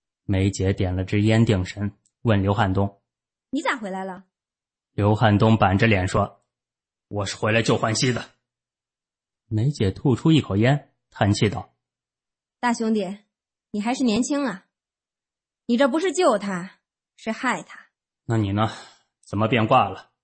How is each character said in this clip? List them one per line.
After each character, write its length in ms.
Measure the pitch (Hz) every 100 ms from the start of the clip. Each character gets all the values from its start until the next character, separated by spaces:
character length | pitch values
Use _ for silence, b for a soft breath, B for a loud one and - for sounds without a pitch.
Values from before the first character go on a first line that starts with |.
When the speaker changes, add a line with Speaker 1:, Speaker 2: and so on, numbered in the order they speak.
| _ _
Speaker 1:
梅 260 | - 95 98
姐 240 | - 95
点 220 | 101 90 92
了 100 | 95
支 160 | 104
烟 240 | 107 110 117
定 180 | 98
神， 320 | 90 - 101 - _ _
问 180 | 117 101
刘 140 | 98 101
汉 180 | 101
东：“ 280 | 95 101 - _ _ _ _ _
Speaker 2:
你 100 | 269
咋 160 | 427 277
回 140 | 208
来 120 | 190
了？” 220 | 190 185 - _ _ _ _ _ _
Speaker 1:
刘 200 | - 104
汉 240 | 107 113 101
东 180 | 110 110
板 220 | 98 95
着 80 | 113
脸 220 | 98 92
说 360 | 107 101 - _ _ _ _ _ _ -
：“我 180 | 104 95
是 80 | -
回 160 | 113
来 100 | 113
救 160 | 113 110
焕 160 | 117
熙 180 | 107 131
的。” 200 | 113 - _ _ _ _ _ _ _ _ _ _ _ -
梅 240 | 107 127
姐 220 | 143 101
吐 240 | - 147 117
出 160 | 160
一 100 | 156
口 160 | - 98
烟， 340 | 120 143 - _ _
叹 200 | - 104
气 160 | 104 107
道： 280 | - - _ _ _ _ _ _ _ _ _
Speaker 2:
“大 140 | 247
兄 220 | 226 226 220
弟， 240 | 180 202 _ _ _ _ _
你 100 | 208
还 140 | 214
是 100 | 262
年 200 | 247 214
轻 200 | 247 285
啊， 220 | 269 185 _ _ _ _ _ _ _ _ _ _ -
你 100 | 233
这 100 | 277
不 120 | 311
是 120 | 370
救 280 | 370 339 208
他， 400 | 202 180 185 - _ _ _ _
是 160 | 226
害 300 | 220 254 185
他。” 280 | - - - _ _ _ -
Speaker 1:
“那 120 | 113
你 140 | 98
呢？ 180 | 101 110 B B B _ _
怎 140 | - 101
么 100 | 110
变 200 | 120 107
卦 200 | 127 98
了？” 220 | 95 - _